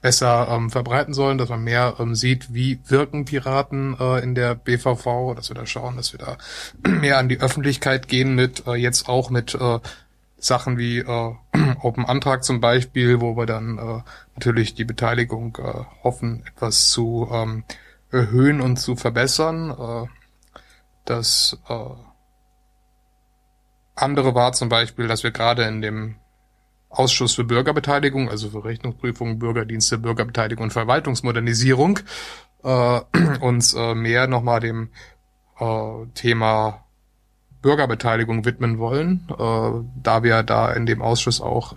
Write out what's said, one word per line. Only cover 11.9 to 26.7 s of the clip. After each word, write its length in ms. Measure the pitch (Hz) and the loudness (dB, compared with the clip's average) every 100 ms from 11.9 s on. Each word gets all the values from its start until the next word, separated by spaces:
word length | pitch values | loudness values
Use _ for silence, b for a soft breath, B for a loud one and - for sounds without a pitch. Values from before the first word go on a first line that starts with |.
| 113 120 | -2 -2
Antrag 380 | 135 139 131 | 0 2 0
zum 180 | - 127 | 0 2
Beispiel, 600 | 117 127 123 127 123 120 | 4 4 2 2 4 4
wo 140 | 117 113 | 2 -2
wir 100 | 113 | -2
dann, 300 | 110 113 110 | -4 -6 -8
äh, 220 | 113 113 - B B - | -6 -8 -10 B B -4
natürlich 400 | 123 117 110 - | 0 2 0 -2
die 100 | 117 | -6
Beteiligung, 720 | 117 117 120 120 113 117 113 | 0 0 0 -2 -4 -8 -8
äh, 260 | 127 113 127 - | -8 -8 -12 -4
hoffen, 400 | 123 123 117 117 - | -4 -2 -6 -6 -12
etwas 420 | - 113 107 - | -6 -2 2 2
zu, 360 | - 117 117 117 | 2 0 -2 -2
ähm, 320 | 117 113 110 110 B B B _ | -2 -4 -6 -10 B B B _
erhöhen 500 | 127 113 120 135 147 | 0 2 6 4 4
und 160 | 127 123 | 0 0
zu 180 | - 123 | -2 -2
verbessern. 760 | - 120 131 - 160 160 160 | 0 2 2 2 0 0 -6
Äh, 360 | 135 117 117 120 - _ _ _ B B B B _ - | -8 -8 -8 -10 -14 _ _ _ B B B B _ -6
das, 520 | 117 113 - - - - | -2 0 2 0 -2 -8
äh, 220 | 117 120 127 - _ _ _ _ _ _ _ _ _ _ _ _ _ _ _ _ _ _ - | -8 -8 -14 -20 _ _ _ _ _ _ _ _ _ _ _ _ _ _ _ _ _ _ -2
andere 400 | 139 143 131 123 | 0 2 2 4
war 180 | 123 | 2
zum 160 | 127 120 | 2 0
Beispiel, 380 | 117 117 - 113 | 2 0 -2 -2
dass 160 | 113 | 0
wir 80 | 120 | -2
gerade 320 | - 113 120 | 0 2 2
in 180 | 113 110 | 0 -2
dem 340 | 107 107 110 107 _ _ _ _ _ | -4 -6 -8 -12 _ _ _ _ _